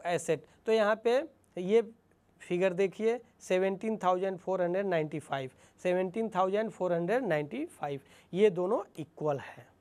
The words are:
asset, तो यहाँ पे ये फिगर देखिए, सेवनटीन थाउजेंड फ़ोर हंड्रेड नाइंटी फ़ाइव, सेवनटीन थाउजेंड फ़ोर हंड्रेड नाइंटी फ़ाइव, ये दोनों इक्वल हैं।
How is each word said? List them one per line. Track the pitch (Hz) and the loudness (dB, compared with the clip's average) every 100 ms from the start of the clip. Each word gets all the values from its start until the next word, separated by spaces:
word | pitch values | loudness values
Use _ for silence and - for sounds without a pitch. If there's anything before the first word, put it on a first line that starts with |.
| 175 | -2
asset, | 170 - 151 - _ - | -2 0 -2 -4 _ 0
तो | |
यहाँ | 220 208 214 | 4 4 2
पे | 226 254 320 - _ - | 2 2 0 -10 _ -6
ये | 180 220 226 - _ _ _ _ | 2 2 2 -4 _ _ _ _
फिगर | - 175 190 | -4 0 2
देखिए, | 180 196 - 220 233 - _ | 2 0 0 -2 -2 -6 _
सेवनटीन | - 185 190 196 220 214 | 0 2 2 0 -4 -2
थाउजेंड | 180 185 190 185 | 2 2 0 -4
फ़ोर | - 190 | -4 -2
हंड्रेड | 175 180 202 | 0 0 0
नाइंटी | 170 156 156 | 0 0 -6
फ़ाइव, | - 139 131 - - _ | -6 -6 -8 -14 -20 _
सेवनटीन | 180 180 185 196 226 | 0 0 0 -2 -2
थाउजेंड | 180 190 202 226 | 0 0 0 -2
फ़ोर | 214 180 | -2 -2
हंड्रेड | 170 170 233 247 | 0 0 0 0
नाइंटी | 151 147 226 339 | 0 -2 -6 -10
फ़ाइव, | - 147 143 - - - | -8 -8 -8 -12 -20 -8
ये | 170 214 | 2 4
दोनों | 175 180 254 403 - | 4 0 0 -2 -12
इक्वल | 151 - 151 139 | -14 -6 -4 -4
हैं। | - - - _ | -6 -18 -20 _